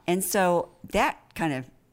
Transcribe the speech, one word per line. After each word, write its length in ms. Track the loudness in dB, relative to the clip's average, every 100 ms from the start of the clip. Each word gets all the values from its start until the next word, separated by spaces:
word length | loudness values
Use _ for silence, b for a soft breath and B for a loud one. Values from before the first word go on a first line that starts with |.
| -2
And 160 | -2
so 480 | 0 2 4 2 -2 -10 -4
that 260 | -2 0 -4 _
kind 180 | -4 -4
of 100 | -4 -8 -18 _